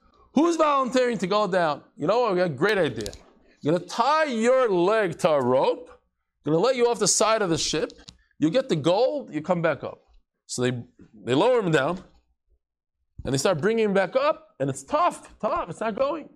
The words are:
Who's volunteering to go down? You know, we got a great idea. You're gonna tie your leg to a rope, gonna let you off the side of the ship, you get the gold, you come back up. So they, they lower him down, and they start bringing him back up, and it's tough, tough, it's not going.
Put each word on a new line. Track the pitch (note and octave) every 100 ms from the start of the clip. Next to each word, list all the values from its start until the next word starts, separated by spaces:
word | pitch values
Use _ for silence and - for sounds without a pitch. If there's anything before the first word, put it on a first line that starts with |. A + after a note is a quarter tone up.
| _ _ _
Who's | B3+ E4+ D#4+
volunteering | D4+ C#4 C4 B3+ B3 G#3+
to | F#3
go | G#3 G#3
down? | F#3 E3 C#3 - -
You | D3
know, | A#3 A#3
we | F3+
got | F3+
a |
great | B2+ G3 G3+
idea. | D3+ A2 G#2 - - _ _ _
You're | C#3 F3
gonna | F3+
tie | - B3 D#4
your | D4+ A3+ A#3 C4 A#3+
leg | F3+ F3+ A3 F#3+ D3
to | F3
a | D3
rope, | B2 C3 G3 - - - _ _ _ _
gonna | C#3+ D#3+
let | F#3+ C4
you | A#3+
off | G#3
the | G3
side | - G#3+ A3
of | F#3+
the | D#3+
ship, | - D3+ C4+ - - - _ -
you | D3+
get | B3 C4
the | E3
gold, | C3+ F#3+ C4 D4 -
you | D3
come | D#3 F3
back | E3 C#3+
up. | A2 - _ _ _ _ -
So | -
they, | B2+ B2 A#2+ _ - G#2+
they | G2+ C3
lower | A3 B3
him | F#3
down, | D3+ C#3 F#3 - _ _ _ _ _ _ _ _ _ _ -
and | -
they | C3+
start | G3+ E3
bringing | F#3 A3+ G#3+
him |
back | G3 F#3 C4
up, | C#4+ D#4+ - -
and | C3+
it's | C3+
tough, | - D4+ E4+ - - -
tough, | G#3+ E4+ F3+
it's | D#3+
not | A3 G3+
going. | C#4 D#4+ -